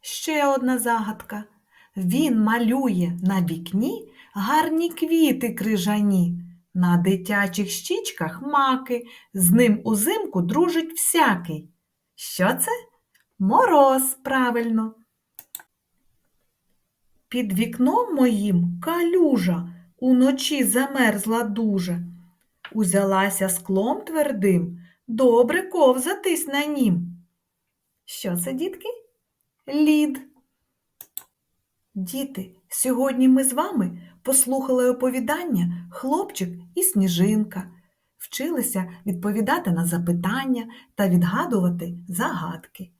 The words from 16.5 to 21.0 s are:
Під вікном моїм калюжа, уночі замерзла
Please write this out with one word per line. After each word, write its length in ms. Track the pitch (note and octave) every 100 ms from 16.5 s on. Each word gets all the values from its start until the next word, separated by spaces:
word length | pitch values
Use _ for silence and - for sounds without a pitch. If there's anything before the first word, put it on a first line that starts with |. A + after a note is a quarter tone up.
| _ _ _ _ _ _ _ _
Під 300 | B3 A3 F#3
вікном 560 | A3+ A#3 B3+ G#4 A#4+ D4
моїм 640 | B3 G#3+ G#3 F3+ F3 -
калюжа, 920 | - E4+ E4+ F4+ D#4+ A#3 F3+ E3+ - - - _
уночі 680 | B3+ B3+ C4 C4+ - D4
замерзла 800 | G#3+ A#3+ C#4 C4+